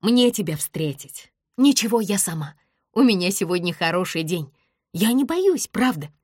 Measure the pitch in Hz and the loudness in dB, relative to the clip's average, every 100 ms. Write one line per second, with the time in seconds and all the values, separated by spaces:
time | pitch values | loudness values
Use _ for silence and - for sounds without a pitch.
0 | 208 247 247 240 170 151 - - 156 139 | 2 4 4 2 -4 -4 -6 -4 -6 -6
1 | - - - _ _ - 269 269 220 233 | -14 -20 -20 _ _ 2 4 4 0 -2
2 | 202 202 - 165 147 - _ _ _ - | 0 -2 -2 -4 -8 -12 _ _ _ 2
3 | 254 202 180 190 170 180 175 165 165 170 | 4 4 0 -2 -2 -2 -2 -2 -2 0
4 | 180 165 160 175 147 _ _ _ _ 170 | -2 -4 -4 -6 -6 _ _ _ _ -2
5 | 214 247 269 330 381 330 - - 254 170 | 0 2 0 0 2 0 -2 -2 0 -2
6 | 147 _ | -8 _